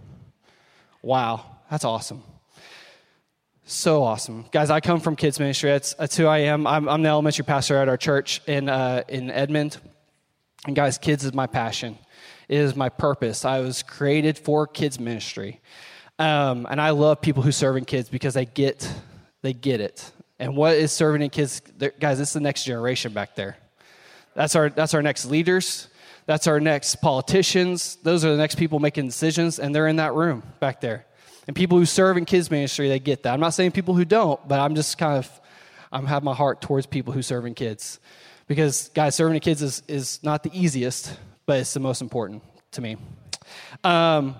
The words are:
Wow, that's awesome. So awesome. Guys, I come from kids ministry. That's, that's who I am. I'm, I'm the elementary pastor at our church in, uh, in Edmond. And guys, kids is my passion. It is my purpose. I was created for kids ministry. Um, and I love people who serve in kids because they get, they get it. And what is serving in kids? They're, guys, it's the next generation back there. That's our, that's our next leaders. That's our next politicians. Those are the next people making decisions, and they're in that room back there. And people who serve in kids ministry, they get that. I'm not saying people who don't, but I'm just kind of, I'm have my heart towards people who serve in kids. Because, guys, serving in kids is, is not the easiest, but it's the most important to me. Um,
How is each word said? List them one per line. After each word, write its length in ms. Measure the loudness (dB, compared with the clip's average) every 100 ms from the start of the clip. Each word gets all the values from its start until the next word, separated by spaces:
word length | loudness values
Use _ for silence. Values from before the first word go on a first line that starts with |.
| -20 -20 -20 _ _ _ _ _ _ _
Wow, 460 | -2 0 0 -4 -10 -20 -10
that's 160 | -4 -2
awesome. 360 | -4 -8 -14 -20 -20 _ -20 -20 -20 -20 _ _ _ _ _ _ _
So 380 | -12 -4 2 2
awesome. 420 | 2 -2 -8 -12 -4
Guys, 160 | 0 2
I 120 | 2
come 200 | 2 0
from 160 | 0 0
kids 240 | 0 0
ministry. 300 | -2 0 2
That's, 240 | 2 0
that's 200 | -6 -2
who 120 | 2 4
I 140 | 4
am. 260 | 4 2 2
I'm, 240 | 2 2
I'm 100 | 2
the 80 | 4
elementary 380 | 4 2 0 0
pastor 320 | 0 2 2
at 100 | 2
our 80 | 0
church 460 | 0 0 0 -6 -4
in, 220 | -2 0
uh, 360 | 0 0 -2 -4
in 220 | -8 -6
Edmond. 480 | -4 0 0 -2 -8 -18 _ _ _ _ _ _ _ -4
And 80 |
guys, 220 | 0 0 0
kids 300 | -2 -2 -2
is 80 |
my 120 | -4 -4
passion. 520 | -4 -4 -6 -10 -14 _ -20 -20 -20 -4
It 80 | 0
is 180 | 0
my 140 | 0 -4
purpose. 560 | 0 -2 0 -4 -2
I 160 | -2 -2
was 220 | -2 -6
created 560 | -10 -4 0 2 2 0
for 280 | 0 0 0
kids 320 | -2 -4 -4
ministry. 640 | -8 -8 -10 -10 -12 -14 _ -20 -20 -20 -12 -2
Um, 480 | 2 2 2 -2 -4
and 100 | 0
I 80 | 2
love 320 | 4 4 4
people 220 | 2 2
who 100 | 0
serve 240 | 2 0 0
in 80 |
kids 240 | -2 -4 -4
because 240 | -4 -2
they 140 | -2 -2
get, 440 | 0 0 0 -8 -10 -16 -20 _ _
they 100 | -8
get 300 | -4 -2 -2
it. 280 | -4 -10 -20 -20 _ -10
And 180 | -4 2
what 180 | 4 4
is 140 | 2
serving 300 | 2 2 2
in 80 | 0
kids? 320 | -2 -2 -4 -14 -4
They're, 160 | -4 0
guys, 180 | 0 0
it's 140 | -2
the 80 | -2
next 240 | -2 -2
generation 480 | -4 -4 -2 -2 -4
back 220 | -6 -6
there. 240 | -8 -10 -12 _ _ _ -20 -20 -20 _
That's 220 | -4 0 2
our, 140 | 2
that's 240 | 0 0
our 80 | 2
next 240 | 0 -2 -2
leaders. 640 | 0 2 0 0 -8 -12 _ -20 -10
That's 220 | -2 0 2
our 140 | 2
next 340 | 2 2 -2 0
politicians. 960 | 2 2 2 2 4 2 2 -2 -6 -4
Those 220 | 0 2
are 60 | 4
the 80 | 2
next 160 | 2
people 240 | 0 0 2
making 280 | 0 0 -4
decisions, 520 | -2 0 2 0 -2
and 160 | -2
they're 140 | 2 2
in 80 | 2
that 180 | 0
room 280 | 0 0 -2 -8 -4
back 200 | -4 -2
there. 240 | -6 -6 -10 _ -20 -18 -10
And 80 |
people 220 | -2 4 6
who 80 |
serve 320 | 6 6 4 4
in 80 |
kids 260 | 2 2 2
ministry, 380 | 0 -2 -2 0
they 120 | 0
get 240 | 0 -2
that. 100 | -2
I'm 60 | 0
not 120 | 0
saying 200 | 2 2
people 200 | 2 2
who 140 | 2 4
don't, 340 | 4 4 0 0
but 120 | 0
I'm 140 | 2
just 220 | 0 -2 -2
kind 220 | 0 0
of, 220 | -4 -12 _ -20 -20 -20 -12
I'm 140 | -8 -2
have 180 | -2
my 80 | -2
heart 300 | 0 0 0
towards 240 | -2 -2 -2
people 260 | -6 -4
who 80 | -6
serve 240 | -4 -6
in 80 | -6
kids. 480 | -6 -8 -8 -12 -16 _ -20 -20 -14 -4
Because, 440 | 0 0 0 -2
guys, 240 | 0 0
serving 220 | 2 2 2
in 40 |
kids 220 | 0 0
is, 200 | -2 -6 -8
is 340 | -8 -6 -6
not 200 | -4 -4
the 80 | -4
easiest, 640 | -2 0 0 -4 -6 -12 -16 -20 _ -2
but 140 | 0
it's 120 | 0
the 80 | -4
most 220 | -4 -4
important 400 | -6 -6 -6 -10 -18 _ _
to 100 | -12
me. 160 | -10 -10 -16 -20 -18 -18 -16 -20 -20 -2
Um, 540 | 2 4 4 2 0